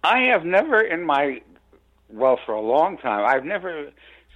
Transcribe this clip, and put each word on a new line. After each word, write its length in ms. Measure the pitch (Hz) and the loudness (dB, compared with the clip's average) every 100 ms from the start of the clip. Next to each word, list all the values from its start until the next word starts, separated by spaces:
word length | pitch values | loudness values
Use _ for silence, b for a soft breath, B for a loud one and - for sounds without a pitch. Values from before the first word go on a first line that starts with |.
I 180 | 170 247 254 | 2 2 2
have 120 | 214 | 0
never 360 | 165 185 320 220 | 2 0 4 2
in 240 | 220 170 | 2 -2
my, 360 | 170 139 143 123 - _ _ _ _ _ _ | 0 0 0 -4 -16 _ _ _ _ _ _
well, 280 | 110 131 127 | 0 2 2
for 80 | - | -2
a 80 | 107 | -6
long 380 | 110 135 175 170 | 0 0 0 -2
time, 260 | 127 104 | -4 0
I've 200 | 104 131 | 0 0
never 460 | 143 196 180 160 143 _ b b b | -2 -8 -8 -12 -14 _ b b b